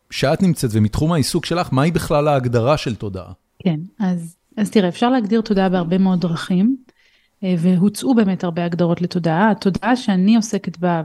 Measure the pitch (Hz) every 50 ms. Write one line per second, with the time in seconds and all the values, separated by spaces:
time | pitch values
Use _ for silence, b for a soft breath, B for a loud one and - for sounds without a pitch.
0 | _ - - - 147 135 160 - 190 180 156 - 139 117 104 110 107 104 - -
1 | 151 165 175 160 123 - - 165 - - 165 175 175 - 139 131 143 175 160 -
2 | - - 160 147 147 151 143 135 123 123 117 117 110 135 156 143 - 135 104 -
3 | 113 101 95 92 87 92 95 _ _ _ _ - - 185 160 151 175 196 _ -
4 | 202 185 180 170 165 165 - _ _ _ - 220 208 175 - 220 185 175 - -
5 | 240 240 262 262 208 190 226 226 214 - 208 196 190 185 185 185 170 165 185 190
6 | 190 190 185 170 180 170 165 - - - 185 180 202 247 269 247 - b b b
7 | b b b b b b b - 202 185 180 165 160 185 185 170 190 208 208 -
8 | 359 269 254 233 214 190 185 - 185 175 165 175 170 175 175 170 180 165 170 170
9 | 180 175 - 180 160 165 156 175 214 220 196 202 - 196 165 - - 226 254 247
10 | - 214 190 180 185 208 233 226 214 - - 190 - 185 160 165 180 175 170 165